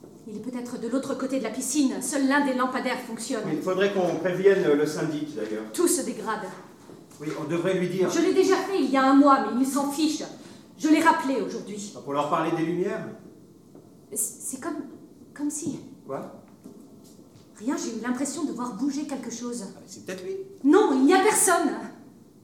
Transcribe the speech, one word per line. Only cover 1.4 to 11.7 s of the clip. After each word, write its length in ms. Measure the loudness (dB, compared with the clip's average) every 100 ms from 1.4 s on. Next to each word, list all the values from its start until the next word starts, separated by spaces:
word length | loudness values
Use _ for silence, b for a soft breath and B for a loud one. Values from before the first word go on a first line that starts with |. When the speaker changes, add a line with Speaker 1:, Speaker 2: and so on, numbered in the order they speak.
Speaker 1:
la 60 | -4
piscine. 500 | -6 -2 2 2 0
Seul 280 | -4 0 2
l'un 160 | 2
des 100 | 2
lampadaires 440 | 0 0 -2 -4 -4 -6
fonctionne. 360 | -10 -6 -4 -4
Speaker 2:
Mais 80 |
il 80 | -4
faudrait 300 | -2 2 2
qu'on 240 | 2 0 0
prévienne 460 | -2 4 6 6 6
le 140 | 4 2
syndic, 480 | 0 -2 -4 -6
d'ailleurs. 300 | -6 -6 -6 -6
Speaker 1:
Tout 160 | 0 2
se 140 | 2
dégrade. 400 | -2 -6 -6 -6 -6 -12 -18 -20 -20 -20 -20 -14
Speaker 2:
Oui, 80 | -10 -8
on 80 | -4
devrait 260 | -2 0 0
lui 100 | 0
dire. 220 | 0 0
Speaker 1:
Je 100 | 2
l'ai 140 | 2
déjà 220 | 4 4 4
fait 240 | 2 0
il 100 | 2
y 60 | 2
a 80 | 6
un 60 |
mois, 320 | 8 8 6 4
mais 60 | 0
il 60 | 0
s'en 240 | 0 -2
fiche. 320 | 0 -2 -2 -8 -14 B B B -2
Je 100 | 4
l'ai 120 | 4
rappelé 400 | 6 4 2 -2
aujourd'hui. 520 | -2 -6 -10